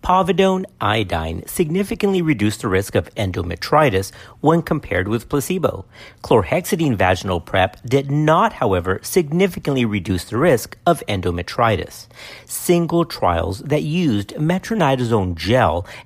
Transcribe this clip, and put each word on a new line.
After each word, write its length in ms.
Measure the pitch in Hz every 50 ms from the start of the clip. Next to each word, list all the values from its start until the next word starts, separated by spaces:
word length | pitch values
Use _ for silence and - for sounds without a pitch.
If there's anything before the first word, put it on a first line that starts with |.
| -
povidone 600 | - 180 185 190 170 190 170 190 190 185 190 185 - _ _
iodine 640 | - 104 104 110 107 90 87 82 80 80 82 - -
significantly 720 | - - - 180 151 165 190 202 196 240 - - 196 196 185
reduced 400 | 170 156 151 107 104 107 104 -
the 60 | -
risk 280 | 113 92 92 104 - -
of 180 | - 82 - -
endometritis 960 | - 104 95 92 95 85 90 85 - - - - 147 156 135 92 95 98 - - - - - - -
when 200 | - 151 165 170
compared 460 | 156 - 170 147 - - 98 92 98
with 220 | 101 110 117 - -
placebo. 560 | - 143 127 - 180 190 151 123 - - - _ - - - - - _ -
Chlorhexidine 760 | - 143 113 95 - - 175 180 - - 165 165 147 117
vaginal 420 | 90 98 90 95 - - 95 90 82
prep 420 | - - - 95 92 98 - - -
did 280 | 117 120 139 139 139
not, 420 | 139 147 156 151 156 170 214 226 -
however, 460 | - 131 110 95 90 85 92 95 - -
significantly 800 | - - 196 165 143 147 175 196 190 175 - - - 139 131 120
reduce 400 | 110 104 104 82 107 95 87 -
the 120 | - 107
risk 400 | 117 - 175 139 113 - - - - _
of 180 | 175 170 - -
endometritis. 1000 | - 104 95 87 90 87 87 87 - - - 120 113 110 87 - - - - - _ - - - - - - -
Single 600 | - - - - - 175 170 170 156 170 170 170
trials 540 | - - - - 90 85 82 82 85 92 113
that 240 | - 147 143 151 156
used 500 | 151 151 180 180 147 107 101 98 - -
metronidazole 1000 | - 151 160 180 185 - - 226 220 165 139 135 127 123 113 117 107 95 92 87
gel 500 | 80 80 95 117 127 113 85 78 87 104 - - - -